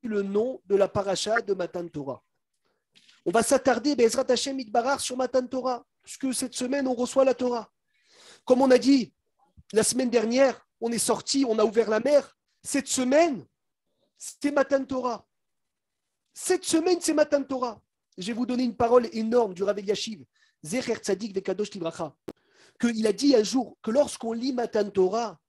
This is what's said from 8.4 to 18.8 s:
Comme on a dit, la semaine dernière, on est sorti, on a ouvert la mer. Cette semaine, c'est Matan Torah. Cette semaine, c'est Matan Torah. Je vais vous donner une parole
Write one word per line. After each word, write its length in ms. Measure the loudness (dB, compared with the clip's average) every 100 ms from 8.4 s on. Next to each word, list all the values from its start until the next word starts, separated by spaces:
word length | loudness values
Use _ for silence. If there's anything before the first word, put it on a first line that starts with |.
Comme 180 | 2 4
on 80 | 6
a 60 | 6
dit, 360 | 6 4 2 _ _ _ _ _ _
la 120 | 0
semaine 260 | 2 0 0
dernière, 560 | 0 2 4 2 2 _ _
on 100 | -6
est 80 | -4
sorti, 460 | 0 -2 0 0 0
on 80 | 2
a 40 |
ouvert 240 | 2 2 2
la 120 | 2
mer. 360 | 4 2 2 _ _ _
Cette 240 | -4 -4 -2
semaine, 580 | -2 2 4 4 0 -10 _ _ _ _ _ _ _
c'est 320 | -20 -6 -4
Matan 340 | 0 0 0
Torah. 400 | -2 -6 -6 -8 _ _ _ _ _ _ _ _ _ _ _
Cette 300 | -14 -4 -4
semaine, 340 | 0 0 0 0
c'est 140 | 0
Matan 300 | 0 2 0
Torah. 360 | -2 -6 -6 -8 _ _ _ -14
Je 80 | -8
vais 60 |
vous 140 | -6 -4
donner 180 | -2
une 120 | -2
parole 320 | 0